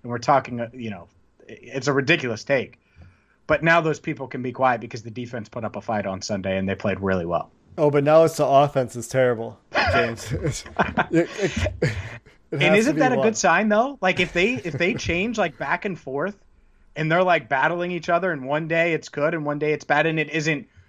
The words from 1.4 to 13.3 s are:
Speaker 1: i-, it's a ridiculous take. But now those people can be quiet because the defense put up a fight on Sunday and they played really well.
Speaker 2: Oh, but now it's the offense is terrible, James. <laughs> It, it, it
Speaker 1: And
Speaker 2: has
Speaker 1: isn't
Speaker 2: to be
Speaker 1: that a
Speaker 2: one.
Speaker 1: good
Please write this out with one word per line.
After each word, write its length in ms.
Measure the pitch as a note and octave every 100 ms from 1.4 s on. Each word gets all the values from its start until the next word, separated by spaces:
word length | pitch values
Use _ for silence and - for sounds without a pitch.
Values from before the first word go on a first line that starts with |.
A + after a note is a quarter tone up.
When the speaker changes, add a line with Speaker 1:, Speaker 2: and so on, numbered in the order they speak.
| -
Speaker 1:
i-, 80 | A2+
it's 260 | - C3+ B2+
a 40 |
ridiculous 520 | E3+ C3+ E3 B2+ G#2+
take. 340 | - C#3 F2 - _ _ - _ _ _ -
But 160 | D3
now 180 | D#3+ E3+
those 180 | D#3+ C#3+
people 300 | - C3 C3
can 140 | C3
be 100 | B2+
quiet 300 | B2 C3 A#2+
because 200 | A#2+ A#2+
the 80 | A#2
defense 380 | A2 A#2 A#2+ G#2
put 160 | A#2+
up 120 | G#2+ G#2
a 40 |
fight 240 | - G#2+
on 160 | G2 F#2
Sunday 380 | - G2+ F#2+ F#2+
and 100 | F#2+
they 60 |
played 260 | F#2+ G#2 F#2+
really 240 | G2 F#2
well. 260 | E2+ E2+ - _ _ -
Speaker 2:
Oh, 120 | D3
but 140 | C#3+
now 200 | C#3+ D#3+
it's 120 | E3 D#3+
the 80 |
offense 500 | C3+ C#3 C#3+ C#3 B2
is 140 | A#2+ -
terrible, 500 | C3 B2+ A2+ A#2 A2 _ - -
James. 380 | A#2 A#2 A3+ -
<laughs> 0 | - E3 - - - A#2+ - -
It, 200 | E3 E3+ -
it, 340 | F#3+ - G#3 -
it 120 | C3+ G#2 - - - _ _
Speaker 1:
And 120 | C#3+
Speaker 2:
has 180 | D#3 G3+
Speaker 1:
isn't 120 | A#3+
Speaker 2:
to 20 |
be 60 | D#3
Speaker 1:
that 120 | B3+
a 40 | B2
Speaker 2:
one. 100 |
Speaker 1:
good 100 | A3